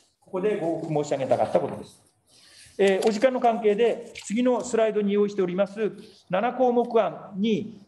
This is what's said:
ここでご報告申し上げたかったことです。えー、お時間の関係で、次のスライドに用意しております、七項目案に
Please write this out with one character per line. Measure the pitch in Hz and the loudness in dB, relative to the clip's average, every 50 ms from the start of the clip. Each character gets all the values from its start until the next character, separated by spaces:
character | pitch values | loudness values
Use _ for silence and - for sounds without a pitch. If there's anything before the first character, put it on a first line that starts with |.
| _ _ _ _ | _ _ _ _
こ | _ _ | _ _
こ | - 185 | -6 -4
で | 180 214 - - | -2 -2 -2 -2
ご | 160 170 165 160 | -2 -4 -4 -4
報 | |
告 | 165 156 151 147 147 | -4 -2 -2 -2 -2
申 | - | -2
し | |
上 | 147 139 | -2 -2
げ | 131 | 0
た | - 120 - | 0 0 0
か | 113 | 2
っ | - | 2
た | - 170 | 0 0
こ | 143 101 | 0 -2
と | 101 | -6
で | - - | -10 -14
す。 | - - _ _ _ _ _ _ _ _ _ _ - - - - - - - | -16 -20 _ _ _ _ _ _ _ _ _ _ -20 -20 -20 -20 -10 -2 0
え | 190 196 190 185 | 2 2 2 2
ー、 | - 220 | 2 0
お | |
時 | 208 214 | 2 4
間 | 269 262 | 2 2
の | 254 247 | 2 2
関 | 247 233 220 208 | 2 2 2 2
係 | 214 208 202 | 2 2 2
で、 | 208 240 226 175 - - - - - - | 2 2 2 0 -2 -6 -14 -16 -16 -10
次 | - 202 240 | -6 -2 0
の | 247 254 247 220 - | 2 2 2 0 -2
ス | - - | -2 0
ラ | 220 226 220 | 2 2 2
イ | |
ド | 196 214 | 2 0
に | 208 196 | 0 2
用 | 202 208 208 | 2 2 2
意 | 202 | 2
し | 202 | 0
て | 196 | 0
お | 185 | -2
り | 180 175 | 0 0
ま | 190 202 | 0 -2
す、 | 190 196 220 220 190 - - - - - - _ - | -2 -2 -4 -4 -4 -4 -8 -16 -20 -20 -20 _ -4
七 | 175 185 220 247 | -2 0 0 0
項 | 247 247 254 247 | 0 2 2 2
目 | 233 240 233 240 - 226 | 4 2 2 2 2 2
案 | 196 165 156 - - - 202 | 2 2 -2 -8 -12 -10 -6
に | 185 208 233 214 156 117 117 - - - | -2 0 0 0 0 -2 -6 -12 -18 -20